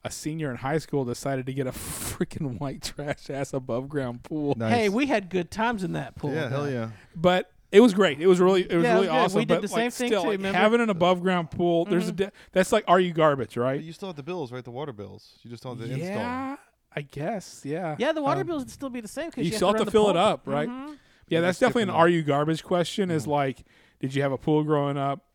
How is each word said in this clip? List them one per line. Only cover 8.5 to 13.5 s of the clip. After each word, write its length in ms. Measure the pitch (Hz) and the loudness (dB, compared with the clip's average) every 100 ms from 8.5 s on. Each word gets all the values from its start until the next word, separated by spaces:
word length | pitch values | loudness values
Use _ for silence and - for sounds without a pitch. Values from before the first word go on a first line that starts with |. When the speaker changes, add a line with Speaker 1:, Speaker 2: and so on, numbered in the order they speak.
| 190 190 | 4 2
Speaker 1:
it 60 | 175 | 2
was 80 | |
Speaker 3:
Yeah, 60 | 240 | 4
it 40 | |
Speaker 1:
really 140 | 220 190 | 4 4
Speaker 3:
was 80 | 156 | 2
good. 80 | |
Speaker 1:
awesome. 140 | 180 190 | 2 2
Speaker 3:
We 60 | 233 | 2
did 80 | 170 | 0
Speaker 1:
but, 60 | 202 | 0
Speaker 3:
the 40 | |
Speaker 1:
like, 60 | 185 | -2
Speaker 3:
same 80 | 240 | -2
thing 180 | - 240 | -2 0
Speaker 1:
still, 140 | 214 | 0
Speaker 3:
too, 60 | 180 | 0
Speaker 1:
like, 80 | 196 | -2
Speaker 3:
remember? 200 | 190 185 | -2 2
Speaker 1:
having 220 | 214 233 | 4 4
an 80 | 226 | 2
above 320 | 175 175 185 | 2 2 2
ground 280 | 180 180 165 | 2 0 -2
pool, 360 | - 175 170 180 | -2 2 2 2
there's 220 | 180 175 | 0 0
a 40 | |
Speaker 3:
Mm-hmm. 120 | 165 196 | -4 -6
Speaker 1:
di-, 40 | - - | -6 -2
that's 200 | 185 190 | 0 2
like, 120 | 220 208 | 2 6
are 140 | 180 | 4
you 120 | 180 | 6
garbage, 420 | 165 156 139 110 | 4 4 4 -2